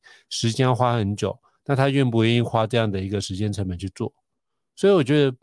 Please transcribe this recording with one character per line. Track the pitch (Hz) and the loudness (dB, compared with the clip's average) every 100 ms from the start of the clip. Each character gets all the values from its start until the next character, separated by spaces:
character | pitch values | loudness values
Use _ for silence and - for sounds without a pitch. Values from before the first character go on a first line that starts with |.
| - - _ | -16 -20 _
时 | - 117 | -4 -2
间 | 110 | 2
要 | 127 | 2
花 | 110 123 120 | 2 0 0
很 | 98 101 | -2 -2
久， | 98 - _ _ | -4 -6 _ _
那 | - 135 | -4 0
他 | 139 | 2
愿 | 139 131 | 2 2
不 | 113 | 2
愿 | 113 120 | 2 2
意 | |
花 | 120 113 110 | 0 0 0
这 | 117 | 0
样 | 110 | 0
的 | 95 | -2
一 | 95 | -4
个 | 101 | -6
时 | - 92 | -6 -4
间 | 107 | -4
成 | 101 92 | -4 -6
本 | 87 | -6
去 | 95 | -10
做？ | - 113 - _ _ _ _ _ - | -8 -10 -10 _ _ _ _ _ 0
所 | 196 | 2
以 | |
我 | 196 | 4
觉 | 127 151 | 4 2
得 | 139 123 | 2 -2